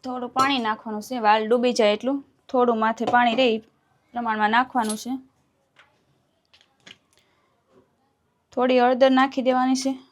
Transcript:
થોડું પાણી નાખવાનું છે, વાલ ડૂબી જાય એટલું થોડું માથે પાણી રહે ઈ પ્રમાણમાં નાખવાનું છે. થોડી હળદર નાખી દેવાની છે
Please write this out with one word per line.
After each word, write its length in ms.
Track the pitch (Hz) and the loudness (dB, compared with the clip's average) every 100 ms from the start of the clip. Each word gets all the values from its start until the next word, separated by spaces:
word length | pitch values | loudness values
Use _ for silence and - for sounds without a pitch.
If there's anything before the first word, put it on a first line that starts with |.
થોડું 280 | 254 254 247 262 | -10 -10 -6 -2
પાણી 260 | 277 269 220 | 0 0 -2
નાખવાનું 380 | 220 226 214 214 | -6 -8 -10 -8
છે, 100 | 254 214 | -2 2
વાલ 160 | 220 220 | 2 2
ડૂબી 320 | 240 247 240 | 0 2 2
જાય 160 | 214 214 | 2 2
એટલું 240 | 240 277 - _ - | -2 -4 -6 _ -4
થોડું 280 | 254 240 220 | 0 2 2
માથે 220 | 220 226 226 | -2 -2 0
પાણી 240 | 240 240 226 | 2 2 2
રહે 60 | 254 | 2
ઈ 60 | 220 - _ _ _ _ | 0 -6 _ _ _ _
પ્રમાણમાં 420 | 240 233 214 214 233 | -8 -6 -2 2 2
નાખવાનું 420 | 254 254 214 214 | 0 -4 -4 -6
છે. 100 | 233 262 - _ _ _ _ _ _ _ _ _ _ _ _ _ _ _ - - _ _ _ _ _ _ _ _ _ _ _ _ _ _ _ | -8 -10 -12 _ _ _ _ _ _ _ _ _ _ _ _ _ _ _ -20 -20 _ _ _ _ _ _ _ _ _ _ _ _ _ _ _
થોડી 260 | - 247 254 | -4 0 2
હળદર 280 | 247 254 269 262 | 2 4 4 4
નાખી 260 | 262 269 247 | 0 0 -2
દેવાની 320 | 254 254 262 | 0 0 -2
છે 80 | 269 262 _ | -4 -8 _